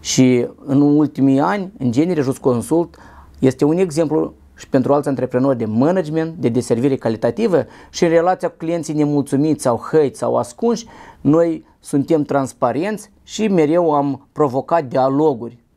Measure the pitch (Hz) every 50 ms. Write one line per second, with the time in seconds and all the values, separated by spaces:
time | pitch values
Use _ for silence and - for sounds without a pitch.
0 | - - - - 131 127 127 123 120 - - - - - 139 139 143 147 143 147
1 | 151 143 147 - 135 135 135 135 147 170 196 208 190 190 - - 139 123 113 131
2 | 160 175 180 156 135 127 131 - - 139 123 117 110 - 151 165 170 170 - -
3 | - - - - - - - - - 127 123 - 151 147 156 175 190 180 143 151
4 | 170 147 151 160 160 - - _ - - _ - - - - 135 123 113 139 147
5 | 143 147 139 123 127 123 - 127 131 139 135 117 117 110 107 113 131 160 180 190
6 | 175 151 156 160 160 165 165 175 - 120 113 123 113 - 123 113 123 143 135 127
7 | - 117 110 107 - 120 117 - 220 226 180 151 110 - - - - - - -
8 | - 170 160 165 165 180 185 180 - 170 - _ - 160 170 170 156 - 156 151
9 | 151 147 147 143 135 - - 135 147 160 151 143 - 131 117 110 - - - 160
10 | 151 131 - - - 117 120 120 123 - - - - 233 233 220 - - - -
11 | - - - - - 139 147 165 170 170 160 156 - _ _ _ _ - - 143
12 | 135 - 165 156 147 - 143 139 135 123 - _ - 123 117 135 165 202 214 196
13 | - - _ _ _ - - - 214 220 196 175 156 143 160 175 175 165 147 143
14 | 143 143 139 131 - _ _ - 151 139 117 135 127 - 165 170 156 127 120 135
15 | 127 135 135 139 156 156 139 113 117 117 123 - _ _ _